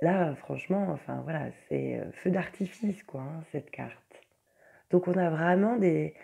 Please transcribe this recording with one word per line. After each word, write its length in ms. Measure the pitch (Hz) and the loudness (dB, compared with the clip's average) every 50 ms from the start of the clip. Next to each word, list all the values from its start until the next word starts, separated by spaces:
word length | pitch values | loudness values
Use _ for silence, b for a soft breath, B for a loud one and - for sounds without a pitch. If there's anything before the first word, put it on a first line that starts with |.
Là, 340 | 156 165 185 190 175 156 139 | 0 2 2 4 2 0 -2
franchement, 500 | - - - 143 131 - - 185 202 202 185 | -4 -8 -8 -8 -6 -4 -2 0 0 0 -2
enfin, 320 | 160 139 - - 127 131 127 | -4 -4 -6 -6 -8 -6 -6
voilà, 260 | 143 160 151 139 123 - - - - | -4 -4 -4 -4 -6 -8 -12 -8 -4
c'est, 300 | 147 139 135 131 123 117 | -4 -2 -2 -2 -4 -6
euh, 120 | 104 - - | -6 -8 -8
feu 180 | - - - | -4 0 0
d'artifice, 720 | 90 95 - - - - 196 180 - - 233 208 190 - - | 0 0 0 -4 -6 -6 -6 -6 -6 -4 -4 -4 -4 -4 -8
quoi, 180 | - - 135 | -12 -10 -10
hein, 220 | 131 139 156 160 160 - - | -8 -8 -10 -12 -10 -8 -8
cette 180 | 147 - - | -8 -8 -8
carte. 520 | - - 127 120 - - _ _ - - - _ _ _ _ b b b b b b b b b | -10 -12 -12 -12 -12 -16 _ _ -20 -20 -20 _ _ _ _ b b b b b b b b b
Donc, 160 | - 180 180 | 2 2 4
on 120 | 180 180 190 | 4 2 2
a 100 | 180 170 | 2 2
vraiment 480 | 160 156 165 175 180 185 202 220 240 | 2 2 2 4 4 6 4 4 4
des, 380 | 247 196 180 160 156 151 156 - B | 4 4 4 4 2 0 -2 -6 B